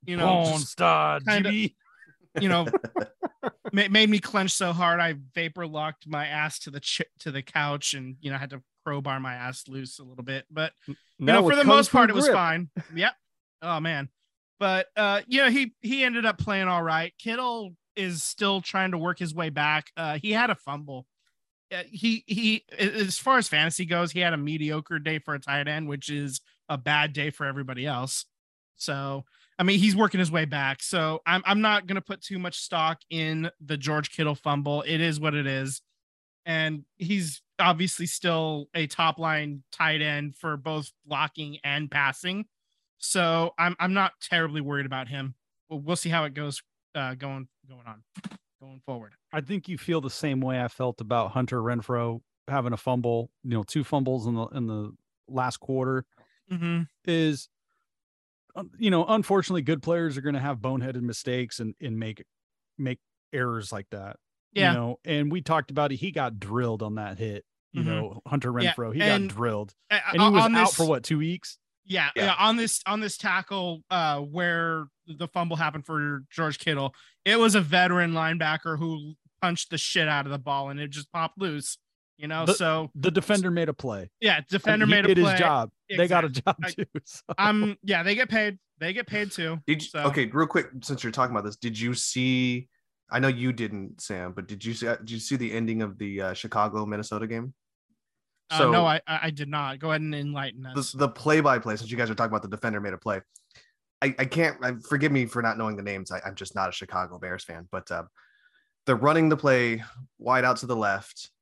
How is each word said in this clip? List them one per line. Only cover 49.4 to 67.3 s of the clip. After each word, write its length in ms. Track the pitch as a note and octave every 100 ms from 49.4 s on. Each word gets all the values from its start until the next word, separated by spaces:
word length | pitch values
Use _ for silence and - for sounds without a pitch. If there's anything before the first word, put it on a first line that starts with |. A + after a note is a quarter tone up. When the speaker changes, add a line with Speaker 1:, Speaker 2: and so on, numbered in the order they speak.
Speaker 2:
think 260 | C3+ G3 -
you 80 | F3
feel 220 | - E3
the 100 | C3+
same 300 | - D3+ C3+
way 200 | C3 B2+
I 80 | A#2+
felt 320 | - B2+ A#2+
about 320 | A2 A#2+ G2+
Hunter 280 | B2+ B2 B2+
Renfrow 600 | A#2 A#2+ A2+ B2 A#2 A#2 _ _ -
having 240 | C#3 B2
a 40 | A#2
fumble, 520 | - B2 A#2+ A#2 A#2+ _
you 80 | C3+
know, 120 | A#2
two 220 | G#2 D#3
fumbles 420 | C3 D3 C3 C3 A2+
in 80 |
the, 120 | A#2 A2+
in 180 | C#3+ A#2
the 260 | G#2+ G#2 - _ _ _
last 300 | C3 B2+ -
quarter. 460 | - C3 C3 C3 B2+ _ _ _ _
Speaker 1:
Mm-hmm. 320 | F3+ E3+ E3+ E3 _ -
Speaker 2:
Is, 420 | E3 D#3+ C#3+ - _ _ _ _ _ _ _ _ _ _ -
um, 140 | F#3 -
you 120 | A3
know, 140 | F3 E3+
unfortunately, 560 | A3 - G3 - F3+
good 200 | C3 D#3+
players 340 | C#3+ E3+ E3 C#3
are 40 |
gonna 180 | C#3 C#3+
have 180 | C#3 B2+
boneheaded 440 | A#2 C3 B2+ B2+
mistakes 580 | A#2+ A2+ - B2+ A#2+ -
and, 140 | A2+ G#2
and 180 | C#3+ A2+
make, 260 | A2+ G#2+ - _ _ _ _ _
make 200 | C3+ B2+ _ _ _
errors 400 | C#3+ B2 A#2 G2+
like 140 | G#2 G2
that. 260 | G#2 G2 - _ _ _
Speaker 1:
Yeah. 200 | G3+ F#3
Speaker 2:
You 60 | C#3+
know, 200 | A#2 B2
and 280 | - D3 D3
we 100 | F3
talked 280 | D3 D#3+ -
about 220 | C#3 D3
it. 40 | C3
He 140 | F#3
got 260 | D#3 C3 G#2+
drilled 440 | G2 A2+ A#2+ A2
on 120 | G#2+
that 240 | G#2+ G#2 F#2+
hit. 260 | A2